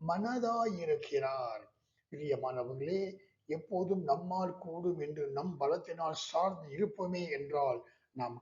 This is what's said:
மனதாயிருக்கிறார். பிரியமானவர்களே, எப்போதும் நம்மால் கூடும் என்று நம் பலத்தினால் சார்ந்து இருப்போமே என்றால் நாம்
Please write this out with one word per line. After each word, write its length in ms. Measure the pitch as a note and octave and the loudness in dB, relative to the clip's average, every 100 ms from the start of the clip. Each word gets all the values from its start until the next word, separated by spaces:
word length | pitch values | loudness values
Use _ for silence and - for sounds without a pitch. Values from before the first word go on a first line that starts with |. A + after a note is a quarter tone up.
| D#3+ | -2
மனதாயிருக்கிறார். 1600 | F3+ A3+ B3+ A3+ A#3 A3+ F3+ D#3+ D3 - C#3 C3 C3+ A#2+ G#2+ - _ _ _ - | 0 2 2 2 2 2 0 2 2 2 0 2 0 -4 -6 -12 _ _ _ -14
பிரியமானவர்களே, 880 | D3 D3 C3+ C3 C3 B2 C3 D3 F#3+ F#3+ F#3+ - _ - | -6 0 0 0 -2 -2 -2 0 0 0 -6 -18 _ -4
எப்போதும் 580 | D#3 - F#3 F#3 F#3+ | -4 0 0 2 2
நம்மால் 540 | D3+ E3+ F3+ F#3 F#3 D3 | 4 2 2 0 0 -4
கூடும் 420 | E3+ E3 F3+ E3 | -8 -2 0 0
என்று 280 | D3 D3+ C#3+ | -2 -2 -2
நம் 300 | C#3 F#3 D#3 | -2 -2 0
பலத்தினால் 540 | D3 A4+ - E3 D#3+ | 2 2 -2 -2 -2
சார்ந்து 540 | D#3 - D#3+ F#3+ F3+ D#3 D3 | -2 0 2 2 0 -6 0
இருப்போமே 520 | G#3 - F3+ F3+ E3+ | 0 0 -2 0 0
என்றால் 500 | C#3+ C#3 D3 C#3 A#2+ - _ _ | -2 0 2 4 2 -4 _ _
நாம் 300 | C3 A#2+ A#2+ | -4 -4 -2